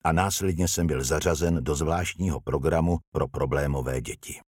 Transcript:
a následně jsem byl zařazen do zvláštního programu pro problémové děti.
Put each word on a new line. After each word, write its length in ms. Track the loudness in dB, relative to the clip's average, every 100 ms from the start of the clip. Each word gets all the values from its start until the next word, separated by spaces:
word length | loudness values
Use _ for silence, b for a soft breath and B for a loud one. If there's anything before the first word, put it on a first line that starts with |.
a 80 | 0
následně 560 | 2 2 0 -2 0 0
jsem 200 | 0 0
byl 160 | 0
zařazen 600 | 0 0 2 2 2 0
do 120 | 0 0
zvláštního 640 | 0 0 -4 -2 -2 -2
programu 560 | -2 0 2 2 2 0 -2
pro 140 | -4 -4
problémové 760 | -2 -2 0 0 -2 -2 -4
děti. 380 | -6 -12 -14 -16